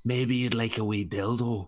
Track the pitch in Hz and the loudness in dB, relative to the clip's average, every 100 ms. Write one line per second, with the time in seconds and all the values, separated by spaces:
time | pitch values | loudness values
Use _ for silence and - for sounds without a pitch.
0 | 117 123 127 127 123 117 113 - 107 107 | 0 0 2 2 2 0 0 0 0 0
1 | 95 101 101 117 117 113 | -2 -2 0 0 0 -2